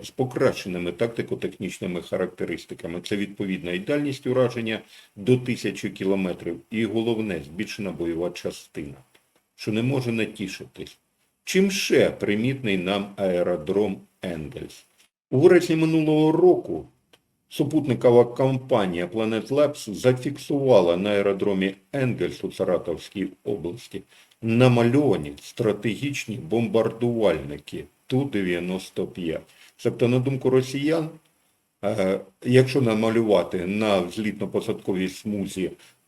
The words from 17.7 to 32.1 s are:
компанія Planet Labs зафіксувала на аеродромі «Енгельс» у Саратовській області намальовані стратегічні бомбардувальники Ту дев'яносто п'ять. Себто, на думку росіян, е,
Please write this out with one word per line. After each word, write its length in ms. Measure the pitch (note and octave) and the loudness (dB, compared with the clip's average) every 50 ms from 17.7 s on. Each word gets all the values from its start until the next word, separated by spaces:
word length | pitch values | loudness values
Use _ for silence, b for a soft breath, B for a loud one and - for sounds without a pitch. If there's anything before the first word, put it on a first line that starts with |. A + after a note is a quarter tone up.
| D#3 D#3 C#3+ D3 A#2+ B2 - B2+ A#2+ A#2+ A#2+ | 0 -2 0 0 -2 4 6 8 8 8 6
компанія 800 | A#2+ - - C3+ C3+ C3+ B2+ B2+ - C3 A2+ G2 F2+ F2 E2+ F2 | 6 2 0 0 0 0 -2 -2 0 0 2 2 0 0 -2 -4
Planet 420 | F2 A2+ A2 A2 A2 A2+ A2 A2 A#2 | -4 -2 -2 -2 0 -2 -2 -2 -2
Labs 460 | C3+ C#3+ D3 C3 - - - A2 G2+ | 2 2 2 2 0 -4 -10 -10 -8
зафіксувала 1040 | - A2+ B2+ B2+ B2+ - D3 C#3+ - - - D#3 C#3+ C#3 C3 A#2+ G2 F2 E2+ E2+ F2+ | 0 2 2 2 2 0 -6 -8 -8 -6 -4 -2 0 4 6 6 6 8 6 2 2
на 120 | F#2+ G#2 | 2 2
аеродромі 640 | G#2 G2+ G2+ G2+ G2 F#2+ G2+ G2+ G2 F#2+ F#2+ G2 G2 - _ _ - | 2 2 2 2 2 2 0 0 0 2 0 0 -2 -6 _ _ -4
«Енгельс» 500 | C#3 C3 B2 G#2 F2 F2+ D#2+ - - - | -2 -2 -2 0 -2 -4 -4 -4 -6 -8
у 80 | F2+ | -8
Саратовській 760 | - - F#2+ F2+ F2+ E2 - - D#2+ D#2 - - - G2+ F#2+ F#2+ - _ - | -4 -2 -2 0 0 -2 -2 -4 -8 -8 -8 -10 -8 -6 -6 -6 -8 _ -8
області 580 | A#2+ A2+ G2 D#2 E2+ F2+ B2+ - - - - - b b b b b b b | -6 -6 -6 -6 -8 -8 -10 -14 -14 -14 -14 -14 b b b b b b b
намальовані 920 | - A2+ A2+ A#2+ B2+ B2+ A#2+ A#2 A#2 A#2+ A#2+ C#3+ D3 C3 G2 E2 D2 C#2+ C#2+ - | -2 0 4 6 6 8 8 6 4 4 4 4 4 4 2 2 0 -6 -10 -14
стратегічні 920 | - - - - A#2 G#2+ G2+ - - A#2 G2+ F#2 B2 C#3+ C3+ - - - G#2 | -16 -16 -6 -2 0 0 0 0 0 -4 -4 -2 -4 -6 -6 -6 -6 -8 -8
бомбардувальники 1500 | F#2 D#2+ D#2+ G#2 A#2 A#2 G#2 F#2+ A2+ A2 A2+ - - A#2+ A#2+ A#2+ A2+ G#2+ F#2+ E2 D2+ C#2 C#2 D2 C#2+ - - - E2+ D2 - _ _ _ - | -8 -6 -2 0 0 0 2 2 2 2 2 0 -2 -2 0 0 2 2 2 2 2 -2 -8 -12 -12 -14 -12 -12 -12 -14 -14 _ _ _ -2
Ту 160 | B2+ C3 C#3+ | -2 0 0
дев'яносто 840 | C#3 - G2+ F#2+ F2+ F2 E2+ F2 F2+ F#2+ F#2 - - - - F#2 - | 0 -2 -2 0 0 -2 -2 -2 -4 -4 -6 -6 -8 -6 -6 -6 -6
п'ять. 340 | - F#2+ F2 E2 D#2 D2 - b b b b b b b | -6 -6 -6 -4 -4 -6 -8 b b b b b b b
Себто, 300 | - A#2+ A#2+ B2 B2+ A#2+ | -2 -2 0 2 2 2
на 120 | B2 C3 | 4 2
думку 300 | B2+ C#3 C3+ C3 - C3 | 2 0 -2 0 0 4
росіян, 600 | B2+ C3 B2+ B2+ - C#3 C#3+ D3+ D#3+ E3 D#3 D#3+ - - _ _ _ _ _ _ _ _ _ _ _ - - | 4 4 2 2 -4 -4 0 0 0 0 -2 -4 -8 -14 _ _ _ _ _ _ _ _ _ _ _ -6 -4
е, 360 | G2+ G#2 - F#2+ F#2+ | -2 0 2 2 2